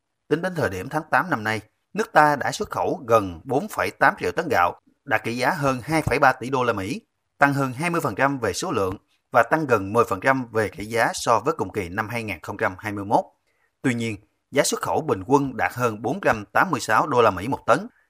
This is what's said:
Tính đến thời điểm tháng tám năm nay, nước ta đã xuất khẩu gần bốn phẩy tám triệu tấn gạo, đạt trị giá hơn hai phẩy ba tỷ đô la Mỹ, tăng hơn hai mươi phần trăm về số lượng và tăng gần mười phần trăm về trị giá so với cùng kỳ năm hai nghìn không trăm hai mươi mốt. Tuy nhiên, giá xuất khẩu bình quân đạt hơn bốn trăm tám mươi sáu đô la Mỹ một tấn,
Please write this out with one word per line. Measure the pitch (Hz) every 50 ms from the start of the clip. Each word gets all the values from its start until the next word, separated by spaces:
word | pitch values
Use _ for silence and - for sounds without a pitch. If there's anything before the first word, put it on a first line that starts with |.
| _ _ _ _ _ -
Tính | 151 160
đến | 180 185 180
thời | 156 120 95
điểm | 95 92 - 135
tháng | 151 156 160 -
tám | 139 127 165 185
năm | 147 113 107
nay, | 107 110 107 - _ _ _ _ _ -
nước | 196 220 -
ta | - 156 151 147 147
đã | - - 120
xuất | 135 - 208 -
khẩu | - 98 - - 147 139 135
gần | 113 117 110 98 92 85 85 -
bốn | 131 123 147 208 220
phẩy | - - 92 101
tám | - - 135 135 - -
triệu | - 90
tấn | - 156 180 151
gạo, | 107 90 87 87 - - _ _ _ _ -
đạt | 139 110 110 -
trị | 113 117
giá | 123 123 147
hơn | 190 151 143 135 131 123 104
hai | 151 160 156
phẩy | 143 - 123 143
ba | 143 131
tỷ | 135 - 127 127
đô | 139 127 123
la | 120
Mỹ, | 107 98 95 107 151 226 - _ _ _ _ _ _ -
tăng | 143 143 139
hơn | 139 135 131
hai | 120 131 165 175
mươi | 170 165
phần | 147 131 98
trăm | - 135 139 139 127
về | 113 101
số | 90 - - 190
lượng | 151 104 98 92 98 - _ _ _ _ _ _
và | - 120 117 -
tăng | 156 160 156
gần | 127 120 104 95 98
mười | 107 117 110
phần | - 98 95
trăm | - 135 135 131 123 117
về | 110 110 107 90
trị | - - 143
giá | 110 117 113 120 156 185
so | - - 131 117 104 117
với | 147 165
cùng | - 110 92
kỳ | - 107 90 82
năm | 92 110 110 107
hai | 117 117
nghìn | 113 104 90 -
không | - - 101
trăm | 98 113 101 92 -
hai | - 107
mươi | 104 104 98
mốt. | 104 127 175 - - _ _ _ _ _ _ _ _ _ _
Tuy | - 131 120
nhiên, | 117 117 113 104 98 _ _ _ _ _ -
giá | 127 139
xuất | 165 - 233 -
khẩu | - 92 87 104
bình | 160 147 117 95 92
quân | 123 139 139 143 135 113
đạt | 110 90 90 -
hơn | 123 123 117 107 104
bốn | 117 113 165 202
trăm | 165 143 117 107 101 -
tám | - 117 - 190
mươi | 147 117
sáu | - - 107 120 165
đô | 156 127 123
la | 113 107
Mỹ | 95 87 92 131
một | - - -
tấn, | - 120 160 214 247 _ _ _